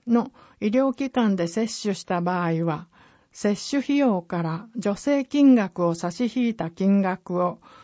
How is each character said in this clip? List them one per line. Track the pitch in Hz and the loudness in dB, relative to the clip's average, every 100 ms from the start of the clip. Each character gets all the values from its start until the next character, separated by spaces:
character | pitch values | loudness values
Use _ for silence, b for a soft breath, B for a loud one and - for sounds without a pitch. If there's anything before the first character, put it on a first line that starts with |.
| - | 0
の | 233 - B B B | 0 0 B B B
医 | 208 | 0
療 | 240 269 | 2 2
機 | 254 269 | 0 -4
関 | 254 226 190 | 0 2 2
で | 170 | 0
接 | 190 220 - | -2 -4 -4
種 | 208 | -6
し | 185 | -4
た | - 180 | -4 -2
場 | 175 180 | -2 -2
合 | 175 165 170 | 0 0 -2
は、 | 151 - b b b b | -4 -8 b b b b
接 | - 208 208 - | -4 -2 -2 -2
種 | 285 | -4
費 | 254 285 | 0 2
用 | 269 190 | 2 0
か | 170 175 | -2 -4
ら | 165 165 214 - | -4 -4 -8 -6
助 | 202 202 | -4 -2
成 | - 285 | 0 0
金 | 269 285 277 247 | 0 4 6 6
額 | 190 - 175 | 4 -2 -2
を | 170 | 0
差 | 175 | -4
し | 170 240 254 | -4 -4 0
引 | 240 | -2
い | 226 | -2
た | 165 | -6
金 | 170 190 196 | -2 2 2
額 | 190 185 - 180 | 2 -2 -4 -2
を | 180 - B B | -2 -4 B B